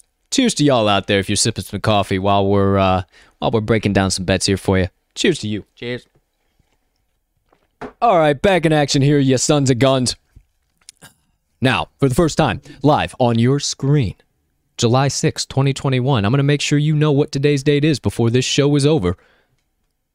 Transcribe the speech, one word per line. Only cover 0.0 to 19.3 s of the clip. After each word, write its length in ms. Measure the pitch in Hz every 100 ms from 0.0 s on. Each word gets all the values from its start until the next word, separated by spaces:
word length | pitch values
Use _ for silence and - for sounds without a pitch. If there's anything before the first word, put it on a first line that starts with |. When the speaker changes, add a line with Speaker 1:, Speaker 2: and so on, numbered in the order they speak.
| _ _ -
Speaker 1:
cheers 220 | - 240 -
to 80 |
y'all 240 | 147 123 104
out 180 | 98 92
there 120 | 101
if 100 | 95
you're 60 | 104
sipping 280 | 117 101
some 160 | - 98
coffee 380 | - 101 - 95
while 260 | 98 101 98
we're, 300 | 101 98 98
uh, 260 | 95 92 - _ _ -
while 120 | 143
we're 80 | 113
breaking 320 | 107 113 104
down 180 | 98 95
some 120 | 92 90
bets 200 | 95 -
here 120 | 95
for 220 | - 95
you. 80 | 90 _ _
Cheers 260 | - 220 147
to 80 | 107
you. 180 | 104 - -
Speaker 2:
Cheers. 320 | 120 123 _ _ _ _ _ _ _ _ _ _ _ _ _ _ _ _ _ - - -
Speaker 1:
All 160 | 233 180
right, 240 | 151 139
back 240 | 202 180 156
in 80 |
action 280 | 151 143 147
here, 180 | 139 147
you 180 | 131 127
sons 320 | - 147 135
of 100 | 120
guns. 360 | 135 135 120 - _ - _ _ _ _ - _ - _ _ _ _ -
Now, 280 | 127 95 78 -
for 80 | 139
the 60 | 127
first 220 | 165 -
time, 240 | 143 90 - -
live 340 | 143 127 80 -
on 200 | 120 117
your 200 | 120 143
screen, 560 | - - 139 151 98 - _ _ _ _ _ -
July 300 | 117 127 139
sixth, 400 | - 156 - -
twenty 260 | 135 139
twenty-one. 520 | 135 139 127 127 127 101
I'm 60 |
gonna 120 | 139
make 180 | 139 143
sure 160 | - 147
you 160 | 151 151
know 160 | 151
what 200 | 139 147
today's 320 | 139 147 143
date 200 | 143 143 151
is 140 | 135
before 300 | 101 - 117
this 160 | 123 -
show 300 | - 143 147
is 100 | 143
over. 320 | 156 87 - _